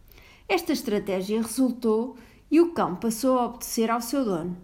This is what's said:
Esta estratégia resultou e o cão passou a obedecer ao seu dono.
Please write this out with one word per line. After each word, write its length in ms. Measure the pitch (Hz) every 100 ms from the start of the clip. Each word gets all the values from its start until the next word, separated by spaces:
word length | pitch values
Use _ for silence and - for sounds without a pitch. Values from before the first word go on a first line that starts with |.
| - - - - -
Esta 280 | 339 339
estratégia 680 | 277 - 202 196 190 190 220
resultou 760 | 220 - 254 - 226 214 247 - - - -
e 80 | 311
o 140 | 339
cão 240 | - 170 180
passou 420 | 226 226 262 254
a 60 | 233
obedecer 440 | 240 - - 226
ao 120 | 240
seu 240 | 240 285 233
dono. 320 | 170 175 180